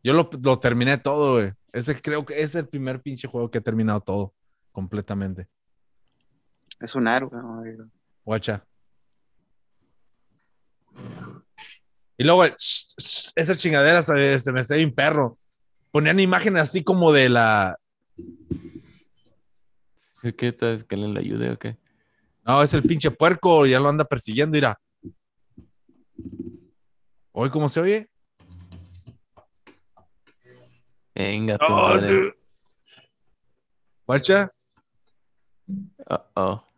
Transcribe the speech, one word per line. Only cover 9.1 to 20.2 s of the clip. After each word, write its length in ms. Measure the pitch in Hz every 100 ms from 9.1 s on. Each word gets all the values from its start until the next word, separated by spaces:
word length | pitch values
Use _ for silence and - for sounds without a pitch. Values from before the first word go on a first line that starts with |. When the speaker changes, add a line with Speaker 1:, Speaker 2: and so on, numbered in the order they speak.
| _ _ _ _ _ _ _ _ _ _ _ _ _ _ _ _ _ _ - 117 - - - _ - - - _ _ _ -
Speaker 1:
Y 60 |
luego 220 | 139 180
el 80 | 160
sh-, 420 | - - - - -
sh-, 340 | - - -
esa 180 | - 160 175
chingadera 440 | 175 147 143 170
se, 380 | 151 143 139 135
se 140 | 131
me 80 | 127
hacía 160 | 120 147
bien 180 | 160
perro. 420 | 123 143 151 123 - _ _ _ _ _
Ponían 300 | 151 156 185
imágenes 400 | 185 180 208 185
así 240 | 151 175
como 260 | 160 185 170
de 160 | 147 127
la 480 | 120 113 107 92 80 _ _ _ - - - - - - - _ _ _ _ _ _ _ _ _ _ _ _ _ _